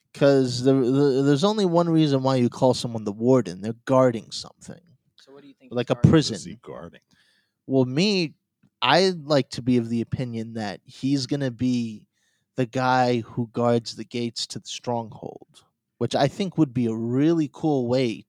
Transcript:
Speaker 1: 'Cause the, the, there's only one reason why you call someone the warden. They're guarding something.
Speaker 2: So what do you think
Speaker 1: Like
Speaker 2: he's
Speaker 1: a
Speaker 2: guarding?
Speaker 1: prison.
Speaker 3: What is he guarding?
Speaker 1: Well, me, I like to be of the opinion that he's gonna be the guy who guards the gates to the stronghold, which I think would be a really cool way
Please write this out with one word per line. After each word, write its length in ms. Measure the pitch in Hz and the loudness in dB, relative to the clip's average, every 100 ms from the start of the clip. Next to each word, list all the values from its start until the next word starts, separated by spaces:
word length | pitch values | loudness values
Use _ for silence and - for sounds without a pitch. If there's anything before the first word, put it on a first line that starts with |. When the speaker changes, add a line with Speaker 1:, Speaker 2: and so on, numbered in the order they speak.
| _ | _
Speaker 1:
'Cause 500 | - 143 139 127 120 | 2 4 4 2 0
the, 100 | 131 | 2
the, 500 | 135 123 135 143 131 | 2 2 2 2 2
there's 200 | 139 139 | 2 2
only 220 | 196 214 185 | 2 0 0
one 240 | 170 170 | 2 2
reason 340 | 160 156 135 | 2 2 2
why 140 | 131 131 | 2 2
you 100 | 120 | 0
call 260 | - 131 | 2 2
someone 300 | 117 123 113 | 2 -4 -8
the 80 | 104 | -8
warden. 480 | 104 120 131 92 90 | -2 2 2 2 -8
They're 140 | 107 113 | -10 -8
guarding 480 | - 131 131 113 - | 0 4 4 0 -8
something. 480 | - - _ - - _ _ _ _ | -14 -16 _ -20 -20 _ _ _ _
Speaker 2:
So 160 | _ | _
what 80 | 139 | -20
do 80 | - | -20
you 40 | |
think 200 | _ 127 | _ -10
Speaker 1:
Like 140 | 120 120 | -6 -4
Speaker 2:
he's 20 | |
Speaker 1:
a 40 | 131 | 2
Speaker 2:
guarding? 140 | - | 4
Speaker 1:
prison. 220 | 160 127 98 | 4 2 -6
Speaker 3:
What 20 | |
is 60 | 85 | -12
he 100 | 107 | -16
guarding? 380 | 76 62 82 - _ _ _ _ _ _ - | -18 -18 -18 -20 _ _ _ _ _ _ -2
Speaker 1:
Well, 160 | 135 | 0
me, 500 | 127 135 208 190 156 - _ _ _ _ | 2 0 0 0 -4 -8 _ _ _ _
I 280 | 123 160 190 | 2 4 2
like 400 | 175 143 147 - | -2 0 0 0
to 100 | - | -4
be 140 | 123 123 | 0 0
of 140 | 113 | 0
the 100 | 117 | -4
opinion 540 | 110 - 123 113 113 | -4 -6 -6 -8 -10
that 260 | 113 104 87 - | -8 -8 -10 -16
he's 400 | - 135 143 127 | -8 -2 -2 -2
gonna 240 | 143 135 | -4 -4
be 540 | 113 127 123 113 107 _ _ _ _ _ - | -2 0 0 -4 -10 _ _ _ _ _ -6
the 100 | 120 | -4
guy 540 | 131 127 127 123 120 | -2 2 2 2 0
who 280 | 110 - 113 | -4 -6 -6
guards 420 | 120 120 120 113 117 | -2 2 0 -2 -12
the 80 | 110 | -10
gates 420 | 120 120 - - | -8 -6 -8 -10
to 120 | 113 | -12
the 80 | - | -14
stronghold, 960 | - - 120 113 - - - - _ _ _ _ - | -12 -6 -6 -8 -14 -16 -16 -20 _ _ _ _ -8
which 180 | 117 110 | -4 0
I 120 | 139 | 0
think 300 | - 196 - | -2 -4 0
would 160 | 147 | 0
be 120 | 123 113 | 0 -2
a 60 | 113 | -2
really 540 | 117 127 156 170 143 | -2 2 2 2 -2
cool 360 | - 160 139 120 | -2 0 0 0
way 380 | 131 123 101 | 0 0 -4